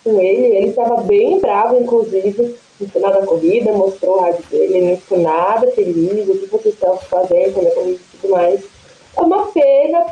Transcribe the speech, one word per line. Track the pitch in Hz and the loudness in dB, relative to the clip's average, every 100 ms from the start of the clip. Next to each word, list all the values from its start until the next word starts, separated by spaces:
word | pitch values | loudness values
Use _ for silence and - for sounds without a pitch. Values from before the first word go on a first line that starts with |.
com | 226 208 | -2 2
ele, | 185 202 247 196 | 2 2 2 2
ele | 214 | 0
tava | 247 233 214 | -2 -2 -2
bem | 185 202 247 381 | 2 2 2 2
bravo, | 233 202 233 247 | 0 0 2 2
inclusive, | 240 233 190 190 196 202 240 240 _ - | 2 0 0 -2 -2 -2 -4 -6 _ -14
no | 202 | -6
final | - 196 | -2 0
da | 196 196 | 0 0
corrida, | 165 160 226 214 | 0 0 0 0
mostrou | 208 190 190 180 190 | 0 0 -2 -2 0
o | |
rádio | 175 170 - | 0 -2 -4
dele, | 147 185 185 | -2 0 0
ele | 180 | 0
não | 180 | -2
ficou | - 185 | -2 -2
nada | 165 160 185 226 247 | 0 0 0 0 0
feliz, | 240 185 165 175 208 196 | 0 -2 -2 -2 -2 -2
"O | 190 | -2
que | 196 | -2
vocês | 214 214 | -4 -2
estão | 202 185 185 | -2 -2 -2
fazendo, | - 180 180 175 180 | -4 -2 0 2 0
como | 196 170 | 0 0
é | |
que | 170 180 | 0 -2
e | 180 - - | -6 -10 -8
tudo | 392 | -2
mais." | 185 175 - - _ - _ _ - | 0 2 0 -4 _ -20 _ _ -2
É | |
uma | 339 392 415 | 0 0 -2
pena, | 320 277 277 320 339 339 | 2 4 4 2 0 -2